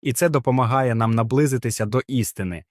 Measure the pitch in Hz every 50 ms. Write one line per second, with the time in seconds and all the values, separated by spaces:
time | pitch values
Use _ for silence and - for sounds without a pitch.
0 | - 143 123 - 175 170 156 143 123 - 127 131 127 113 123 135 135 127 117 113
1 | 113 113 113 113 113 113 123 131 151 143 131 127 - 117 110 - 110 104 104 127
2 | - - 135 127 113 - - - 101 92 87 80 - _